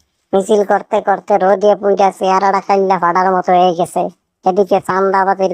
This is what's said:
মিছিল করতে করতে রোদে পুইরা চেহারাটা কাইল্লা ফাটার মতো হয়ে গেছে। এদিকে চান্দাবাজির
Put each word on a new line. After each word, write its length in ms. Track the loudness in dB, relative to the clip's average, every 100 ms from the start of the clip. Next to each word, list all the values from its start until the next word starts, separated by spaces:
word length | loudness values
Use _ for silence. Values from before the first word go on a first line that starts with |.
| _ _ _
মিছিল 280 | -4 0 0 2
করতে 280 | -2 -2 -4 -2
করতে 240 | -4 -2 0
রোদে 300 | 2 2 2 0
পুইরা 280 | 0 0 0 0
চেহারাটা 420 | -2 0 0 -2 0
কাইল্লা 280 | 0 0 0
ফাটার 260 | 0 0 0
মতো 160 | 0 0 2
হয়ে 160 | 2 0
গেছে। 240 | -4 -4 -6 -10 _ _
এদিকে 340 | -2 -2 0 -2 -2
চান্দাবাজির 640 | -2 0 0 0 0 -2